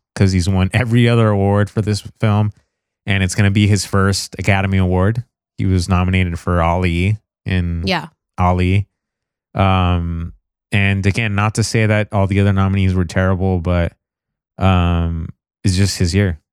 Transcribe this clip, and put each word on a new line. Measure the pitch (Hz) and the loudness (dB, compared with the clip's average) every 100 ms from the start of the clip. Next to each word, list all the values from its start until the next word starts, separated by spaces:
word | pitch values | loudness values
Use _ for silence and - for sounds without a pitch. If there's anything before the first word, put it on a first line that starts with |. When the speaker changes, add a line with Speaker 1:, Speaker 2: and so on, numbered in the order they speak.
| _ - | _ -2
Speaker 1:
'cause | 95 | 0
he's | 92 87 | 2 0
won | 95 92 | 0 0
every | 123 123 117 117 | 0 0 2 2
other | 117 110 | 2 2
award | 101 98 101 104 | 2 2 0 0
for | - | -2
this | 104 107 - - | -2 -4 -6 -4
film, | 110 104 107 - _ _ _ _ - | 0 0 0 -6 _ _ _ _ -4
and | 98 | -2
it's | 92 | -2
gonna | - 101 | 0 2
be | 101 104 | 2 2
his | 104 | 2
first | - 98 98 98 - - | 0 0 0 -2 -6 -6
Academy | 95 98 98 95 | -2 0 0 0
Award. | 90 90 95 113 - _ _ - | 0 2 0 -2 -8 _ _ -6
He | 101 | 0
was | 92 87 | 0 0
nominated | 90 92 92 90 82 | 0 2 0 0 -4
for | - 87 | -2 0
Ali | 82 87 92 85 95 110 _ _ 104 | 0 0 -2 0 -2 -4 _ _ -4
in | 92 87 85 92 | -4 -2 -4 -4
Speaker 2:
Yeah. | 175 147 _ _ - | -4 -6 _ _ -2
Speaker 1:
Ali. | 90 90 92 98 98 _ _ _ _ _ _ 101 | 0 2 2 0 -2 _ _ _ _ _ _ -2
Um, | 95 92 90 87 85 82 82 - _ _ _ | 0 2 0 0 -2 -6 -10 -14 _ _ _
and | 101 98 98 98 | 0 0 0 -2
again, | 107 110 101 | -2 -2 0
not | 107 117 | -2 -2
to | |
say | 110 117 110 | -2 0 2
that | 107 104 | 0 0
all | 104 95 | -2 0
the | 98 | 2
other | 101 | 2
nominees | 98 95 98 95 | 2 0 2 0
were | 92 85 | 0 -2
terrible, | 95 92 92 95 92 | 0 0 0 -2 -2
but, | 85 87 85 - _ _ _ _ _ - | -2 -2 -2 -6 _ _ _ _ _ -2
um, | 95 90 87 85 85 82 82 - _ _ | 2 2 2 0 -2 -4 -8 -14 _ _
it's | 104 92 | -2 0
just | 98 - | 0 0
his | 90 | 0
year. | 92 101 78 _ | 2 0 -2 _